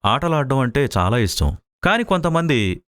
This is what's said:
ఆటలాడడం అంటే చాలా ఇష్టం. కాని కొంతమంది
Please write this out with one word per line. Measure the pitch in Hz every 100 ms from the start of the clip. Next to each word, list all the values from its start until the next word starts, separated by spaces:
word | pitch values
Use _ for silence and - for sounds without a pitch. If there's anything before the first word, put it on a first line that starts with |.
| 101
ఆటలాడడం | 123 170 156 135 135
అంటే | 123 127 139 98
చాలా | 90 120
ఇష్టం. | 101 - 73 - _ _ 175
కాని | 220 233
కొంతమంది | 185 165 165 165 131 101 90